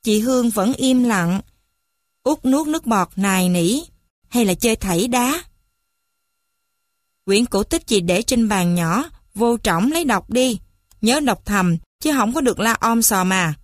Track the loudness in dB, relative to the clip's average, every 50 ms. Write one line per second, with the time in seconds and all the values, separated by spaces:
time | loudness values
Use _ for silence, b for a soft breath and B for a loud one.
0 | _ 0 0 0 2 0 0 2 0 0 0 0 0 -2 -2 0 0 2 2 2
1 | 2 2 0 0 0 0 -2 -4 -6 _ _ _ _ _ _ _ _ _ _ _
2 | _ _ _ _ _ -2 -2 0 0 0 0 2 0 -2 -4 -4 -2 0 0 0
3 | 0 -2 -2 -2 0 0 2 2 2 2 2 2 2 0 0 -2 -4 -8 _ _
4 | _ _ _ _ _ _ 0 0 2 2 0 0 0 -2 -2 -2 -4 -4 -2 -2
5 | -2 0 -2 -2 -2 -2 -4 -6 -8 -14 _ _ _ _ _ _ _ _ _ _
6 | _ _ _ _ _ _ _ _ _ _ _ _ _ _ _ _ _ _ _ _
7 | _ _ _ _ _ 0 2 2 2 2 0 -2 -2 -2 -4 -6 -2 0 0 0
8 | 2 2 -2 -2 0 -2 0 0 0 0 0 0 0 0 0 0 0 0 -2 -2
9 | -4 -6 -10 -20 _ _ _ -2 0 0 0 0 0 -2 0 0 0 0 0 0
10 | 0 0 -2 -2 -2 -2 0 0 0 0 -2 -4 -10 _ _ _ _ _ _ _
11 | 0 0 0 2 0 0 -2 -2 _ -4 -2 0 2 2 0 0 -4 _ _ _
12 | -2 0 0 2 0 0 0 0 0 0 0 0 0 0 0 0 0 0 0 2
13 | 2 2 2 2 0 0 0 0 0 -2 -4 -6